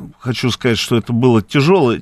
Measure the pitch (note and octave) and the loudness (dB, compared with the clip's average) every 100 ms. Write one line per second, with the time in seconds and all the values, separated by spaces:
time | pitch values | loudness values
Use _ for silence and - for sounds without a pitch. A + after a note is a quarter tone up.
0 | - - B2+ A2+ B2+ - B2 G#2+ - A#2 | -20 -12 -8 -4 -4 -2 -2 -2 -2 -4
1 | - A#2 B2+ A2+ - D3 D3 F#3+ B2+ G2 | -2 0 2 2 0 0 2 2 2 -2